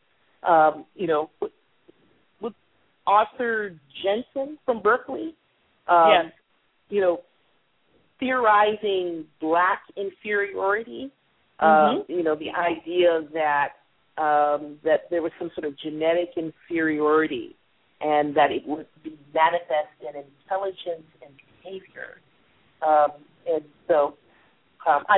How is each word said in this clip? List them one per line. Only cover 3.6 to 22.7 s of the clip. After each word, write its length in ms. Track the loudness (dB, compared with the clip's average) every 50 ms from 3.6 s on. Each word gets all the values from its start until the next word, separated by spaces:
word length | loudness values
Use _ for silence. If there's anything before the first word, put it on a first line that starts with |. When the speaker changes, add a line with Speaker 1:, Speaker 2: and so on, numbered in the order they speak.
| -6 -8 -12 -18 _ _ -14 -6 -4
Speaker 1:
Jensen 540 | -2 -2 -2 -4 -8 -8 -8 -8 -8 -10 -8 _
from 160 | -4 -4 0
Berkeley, 540 | 2 2 2 2 0 -6 -10 -10 -10 -10 -14 _ _ _ _ _ _ _ _ _ _
um, 220 | 2 4 6 8 6
Speaker 2:
Yes. 240 | 6 4 2 -2 -8 _ _ _ _ _ _ _ _ _ _ _
Speaker 1:
you 120 | -2 0
know, 200 | 0 0 0 -2 -6 _ _ _ _ _ _ _ _ _ _ _ _ _ _ _ _ _ _ _
theorizing 1080 | -4 -2 -2 2 2 4 4 4 4 2 0 -2 -4 -4 -2 -2 -4 -4 -6 -8 -12 -14 _ _
black 420 | -4 -2 0 2 2 0 0 -4 -8 -12 -12
inferiority, 1120 | -10 -10 -10 -10 _ -8 -6 -4 -4 -4 -4 -6 -4 -2 -2 -2 -4 -6 -8 -12 -14 -14 -14 -16 _ _ _ _ _ _ _ _ 0
um, 100 | 2 4
Speaker 2:
Mm-hmm. 420 | 6 6 4 4 2 -2 -4 -6
Speaker 1:
you 120 | -4 -4 -2
know, 120 | -2 -2
the 140 | -4 -6 -8
idea 720 | -6 -4 -2 -2 -4 -6 -8 -4 0 2 4 4 2 2 -2 -6 -4
that, 360 | -2 -2 0 0 0 -2 -2 -6 _ _ _ _ _ _ _ _ -2
um, 580 | 0 2 2 2 2 2 0 -2 -4 -10 -14 -6 -2
that 260 | 0 0 0 0 -2
there 120 | -4 -4
was 100 | -4 -4 -6 -10
some 120 | -12 -12 -10
sort 100 | -8 -10
of 120 | -10 -10 -10
genetic 500 | -12 -10 -8 -2 0 0 0 0 -2 -4 -6
inferiority 1160 | -8 -8 -8 -10 _ _ -6 -4 -2 -2 -2 -2 0 0 2 2 2 2 0 -4 -8 -10 -12 -16 _ _ _ _ _ _ _ _ -8
and 340 | -4 0 0 0 0 0 2
that 160 | 2 2 2
it 120 | 0 -4 -6
would 200 | -8 -8 -10 -10 -14 _ _ -18
be 140 | -18 -18 -18 _ _ -2
manifest 600 | 0 2 2 0 -2 -4 -2 -4 -4 -4 -4 _ _
in 140 | -16 -14 -14
intelligence 880 | -14 -16 -18 _ _ _ -6 -6 -4 -4 -6 -8 -8 -10 -10 -10 -10 -12 _ _ _ -20
and 100 | -20 -20 _ _ _ _ _ -20
behavior. 540 | -18 -16 -18 -18 _ -18 -16 -16 -16 -18 -20 _ _ _ _ _ _ _ _ _ _